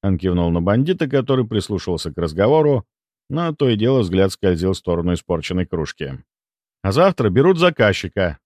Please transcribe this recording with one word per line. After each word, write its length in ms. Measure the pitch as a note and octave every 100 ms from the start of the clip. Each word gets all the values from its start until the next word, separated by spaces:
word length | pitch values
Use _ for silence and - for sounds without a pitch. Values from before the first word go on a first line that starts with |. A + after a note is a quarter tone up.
Он 160 | G2 F#2
кивнул 320 | F#2+ F2+ E2+
на 120 | E2+
бандита, 480 | E2+ G#2+ D3 F#3 D3
который 360 | C3+ A#2 C3 A2+
прислушивался 680 | A2+ - G2 - E2+ E2+
к 40 | D2
разговору, 680 | E2 D#2 G#2 D#3 D3 C3+ - _ _ _ _
но 240 | C#3+ E3+
то 140 | D3+ C3+
и 80 | A2
дело 240 | A2+ C3+
взгляд 320 | G2 F#2+ F#2+
скользил 400 | - G2 F2 F#2
в 60 | F#2+
сторону 360 | - E2+ E2+
испорченной 520 | F2 _ E2+ - F#2 F2+
кружки. 580 | E2+ D2+ - C#2+ C2 _ _ _ _ _ _
"А 120 | F#2+
завтра 360 | G#2 F#3+ F3 A2
берут 300 | F#2+ D#3 F3+
заказчика. 800 | F3+ E3 G#2+ F#2+ F#2 - F#2 D2